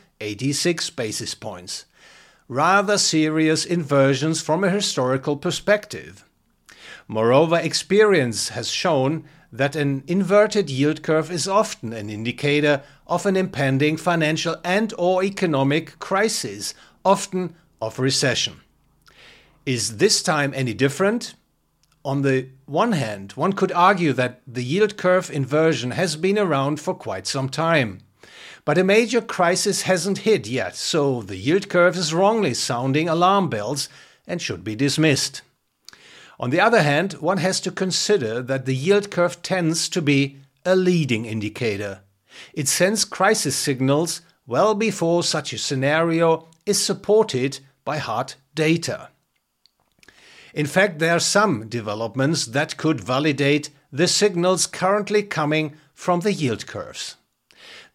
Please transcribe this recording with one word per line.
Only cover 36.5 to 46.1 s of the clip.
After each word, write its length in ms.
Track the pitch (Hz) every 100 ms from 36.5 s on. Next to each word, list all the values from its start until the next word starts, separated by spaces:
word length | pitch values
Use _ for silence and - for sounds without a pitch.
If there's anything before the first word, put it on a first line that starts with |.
| 170
other 220 | 220 226
hand, 320 | 147 143 190
one 240 | - 156 190
has 220 | 185 185
to 100 | 190
consider 720 | 190 185 - - 208 113 120
that 240 | 127 135 123
the 100 | 131
yield 360 | 160 202 202
curve 320 | 175 175 170
tends 440 | - 185 160 165 -
to 120 | 185
be 360 | 143 139 139 - - _ 180
a 100 | 185
leading 500 | 185 175 135 113 117
indicator. 760 | 110 104 - 117 98 101 95 _ _ _ - -
It 160 | - 139
sends 380 | - 180 214 -
crisis 500 | - 196 214 143 -
signals 640 | - 127 131 147 170 - - _ -
well 260 | 127 214
before 480 | 208 220 - 165 175
such 320 | 165 160 143
a 60 | 113
scenario 880 | - 135 139 160 170